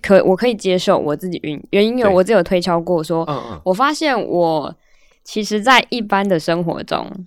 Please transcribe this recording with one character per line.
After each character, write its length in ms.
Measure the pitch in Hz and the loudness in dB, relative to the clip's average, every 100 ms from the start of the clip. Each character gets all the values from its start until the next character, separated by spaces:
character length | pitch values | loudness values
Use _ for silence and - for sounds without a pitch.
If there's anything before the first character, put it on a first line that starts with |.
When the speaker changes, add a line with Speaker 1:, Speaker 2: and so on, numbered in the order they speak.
Speaker 1:
可-， 220 | - 190 | 4 4
我 140 | - 185 | 4 2
可 100 | 247 | 0
以 80 | |
接 240 | 202 190 180 | -2 0 0
受 180 | 202 175 | 2 0
我 200 | 147 151 | 0 -4
自 120 | 185 | -6
己 120 | 170 | -8
晕， 180 | 156 147 - | -8 -10 -2
原 140 | 202 | 0
因 140 | 214 247 | 2 2
有 80 | 214 | 2
Speaker 2:
对。 80 | |
Speaker 1:
我 80 | 180 | 4
自 60 | 185 | 4
己 40 | |
有 80 | 214 | 2
推 160 | 170 185 | 2 0
敲 200 | 180 170 | 0 -2
过 220 | 170 170 | 0 -2
说， 220 | 156 165 160 | -2 -4 -2
Speaker 2:
嗯， 80 | 135 117 | -6 -8
嗯。 100 | 82 | -8
Speaker 1:
我 100 | 180 | -2
发 180 | 185 277 | 0 0
现 240 | 294 311 233 - | 0 -2 -2 -2
我 440 | 175 165 156 - - _ _ _ _ | 0 0 0 -4 -12 _ _ _ _
其 180 | - 220 | -10 -6
实 180 | 202 214 | -4 -2
在 240 | 220 247 - | 4 2 2
一 100 | 240 | -4
般 260 | 208 196 202 | -2 0 2
的 100 | 165 | 0
生 260 | 165 170 | 0 -2
活 160 | 165 - | -2 -6
中， 200 | - - - - | -4 -6 -6 -12